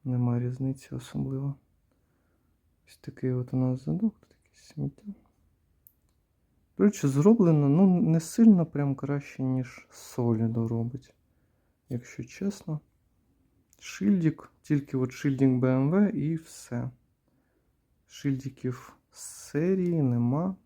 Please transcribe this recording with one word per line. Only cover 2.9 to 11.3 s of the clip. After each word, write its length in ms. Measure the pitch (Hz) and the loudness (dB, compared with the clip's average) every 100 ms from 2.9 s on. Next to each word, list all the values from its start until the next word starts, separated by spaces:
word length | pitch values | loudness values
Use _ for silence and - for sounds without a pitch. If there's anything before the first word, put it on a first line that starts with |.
| - | -18
такий 340 | - - 127 | -18 -8 -4
от 220 | 127 123 | -4 -4
у 20 | 131 | -2
нас 280 | 127 127 | 0 -2
задок, 300 | 151 165 214 - | -4 -2 -2 -4
тут 160 | _ _ | _ _
якесь 220 | _ _ - | _ _ -20
сміття. 360 | 151 143 - 208 202 _ _ _ _ _ _ _ _ _ _ _ _ _ _ _ - | -10 -10 -10 -18 -18 _ _ _ _ _ _ _ _ _ _ _ _ _ _ _ 2
До 60 | |
речі, 240 | 202 - 143 | 2 2 0
зроблено, 600 | 135 180 226 175 156 143 | 4 4 6 6 4 4
ну, 320 | 151 196 175 | 4 4 4
не 200 | 165 160 | 2 0
сильно 460 | - - 226 190 160 | 0 6 6 6 2
прям 280 | 139 143 | -2 -2
краще, 480 | 135 139 143 139 - | -2 -4 -6 -6 -6
ніж 440 | 131 131 127 - - | -4 -2 -4 -12 -20
Solido 760 | - - - 117 113 113 113 113 | -20 -12 -2 0 2 0 -2 -4
робить, 460 | 117 117 123 - _ _ | -4 -6 -8 -16 _ _